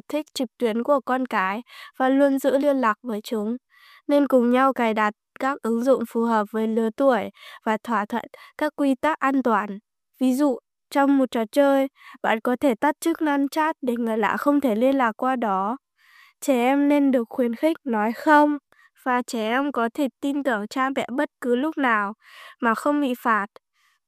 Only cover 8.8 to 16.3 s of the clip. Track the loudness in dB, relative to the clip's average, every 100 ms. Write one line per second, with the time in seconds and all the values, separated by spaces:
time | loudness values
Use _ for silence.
8.8 | 0 0 -2 0 0 0 2 0 -2 -12
9.8 | _ _ _ _ 0 2 0 0 -8 _
10.8 | _ 0 4 4 2 -2 -2 2 4 4
11.8 | 0 -6 -20 -6 -2 0 0 0 0 2
12.8 | -2 -2 -4 -2 -2 0 -2 -2 -2 -2
13.8 | -4 -4 -2 0 0 0 0 2 2 2
14.8 | 2 2 0 0 -2 -2 -2 -2 -2 -6
15.8 | _ _ _ _ -20